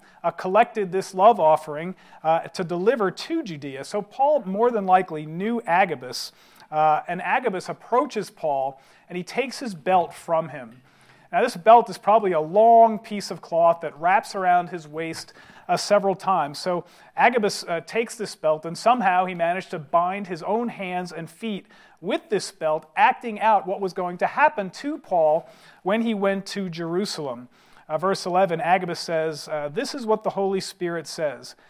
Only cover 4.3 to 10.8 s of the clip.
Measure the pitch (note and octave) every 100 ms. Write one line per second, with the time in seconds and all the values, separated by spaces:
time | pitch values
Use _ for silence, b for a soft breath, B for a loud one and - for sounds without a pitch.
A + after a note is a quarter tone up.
4.3 | D4+ F#3+ F#3+ A#3+ A3+ F#3+ F#3 F#3 D#3 D3+
5.3 | D#3+ G#3 A#3 - E3+ G3 C#3 B2+ - -
6.3 | b b b b D#3 D#3 D3+ - F3 F3+
7.3 | A#3 B3 F#3 - E3 - A#3+ D4 G#3+ F#3
8.3 | - D#3+ C#3 C3+ C#3 b b b F3 F3
9.3 | - C4 - B3+ F3 C#3+ F#3 E3+ - -
10.3 | E3 D#3+ D3 A#2 B2